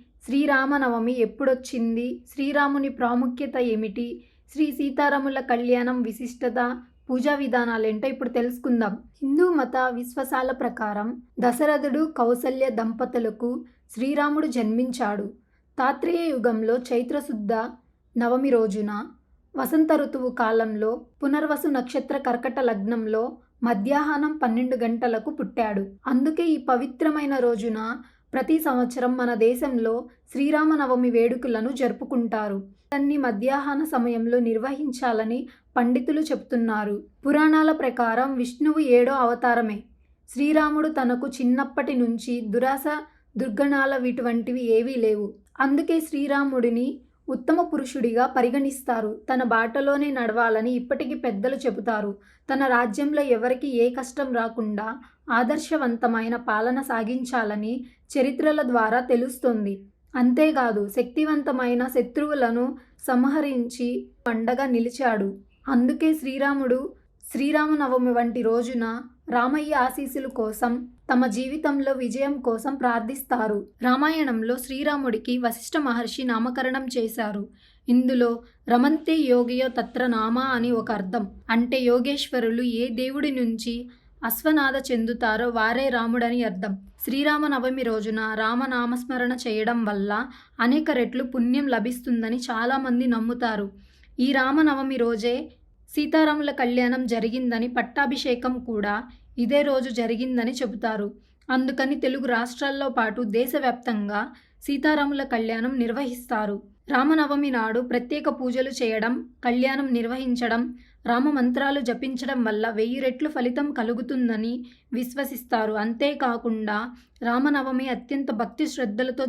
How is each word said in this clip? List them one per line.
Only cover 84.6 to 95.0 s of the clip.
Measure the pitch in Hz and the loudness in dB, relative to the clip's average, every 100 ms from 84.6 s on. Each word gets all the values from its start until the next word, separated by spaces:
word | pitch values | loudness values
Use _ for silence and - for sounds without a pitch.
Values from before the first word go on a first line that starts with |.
| 269 269 262 | 4 0 -2
చెందుతారో | 240 226 233 226 214 240 | -2 0 0 0 0 0
వారే | 233 220 233 269 | 2 0 2 0
రాముడని | 247 226 240 233 240 | 0 0 0 0 0
అర్థం. | 226 185 202 196 - - | -2 -2 -6 -6 -10 -12
శ్రీరామనవమి | - 269 294 294 302 269 254 262 | -4 0 2 2 0 0 0 -2
రోజున | 240 220 214 220 220 214 | -2 -2 -2 -4 -4 -2
రామనామస్మరణ | 220 240 262 247 240 247 - 254 247 247 | 0 0 0 -2 -2 -4 -4 -2 -2 -2
చేయడం | 247 214 214 240 208 | -2 -2 0 0 0
వల్ల | 202 202 208 269 - - - | 0 0 -2 -4 -10 -18 -2
అనేక | 233 294 311 | 2 2 2
రెట్లు | 269 233 247 254 | 0 0 -2 -4
పుణ్యం | 254 240 269 285 | 0 2 2 2
లభిస్తుందని | 233 226 247 269 233 220 247 240 | 0 0 -4 -2 -2 0 -4 -4
చాలామంది | 226 240 269 262 240 254 | -2 0 0 2 2 2
నమ్ముతారు. | 226 226 240 240 208 202 - - _ - - | 0 0 -2 -2 -2 -4 -8 -20 _ -16 -2
ఈ | 254 | 2
రామనవమి | 269 262 294 311 269 269 | 4 4 4 4 2 -2
రోజే | 262 | 0